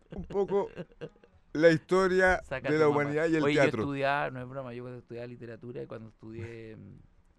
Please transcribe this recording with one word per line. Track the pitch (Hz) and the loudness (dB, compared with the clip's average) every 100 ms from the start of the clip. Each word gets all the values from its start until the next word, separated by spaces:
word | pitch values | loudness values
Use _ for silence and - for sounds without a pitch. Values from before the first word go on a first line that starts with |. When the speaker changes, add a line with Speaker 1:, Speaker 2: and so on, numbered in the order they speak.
| _ | _
Speaker 1:
un | 160 | -14
poco | 170 190 196 202 190 - 175 - - - - _ _ | -8 -4 0 0 -2 -8 -16 -14 -18 -18 -20 _ _
la | 143 165 | 6 6
historia | 160 - 185 190 185 185 180 | 6 2 2 4 4 4 2
Speaker 2:
Saca | - 131 127 | -2 -8 -2
Speaker 1:
de | 151 | 4
Speaker 2:
tu | |
Speaker 1:
la | 156 | 4
Speaker 2:
mapa. | 143 | 4
Speaker 1:
humanidad | 143 147 165 | 0 0 0
y | 160 | 2
el | |
Speaker 2:
Oye, | 147 | 2
Speaker 1:
teatro. | 151 139 143 | 4 4 2
Speaker 2:
yo | |
estudiaba, | 123 139 135 143 147 | -4 -2 0 0 -2
no | 131 | -8
es | 127 | -12
broma, | 135 127 | -10 -10
yo | 120 | -12
cuando | 123 123 | -12 -14
estudiaba | 117 117 120 | -14 -12 -12
literatura | 120 117 113 120 127 | -14 -16 -16 -14 -12
y | 135 | -12
cuando | 117 113 | -14 -16
estudié, | 110 113 113 113 117 113 110 | -18 -16 -12 -12 -12 -16 -16
mm, | 98 95 - _ _ | -18 -20 -20 _ _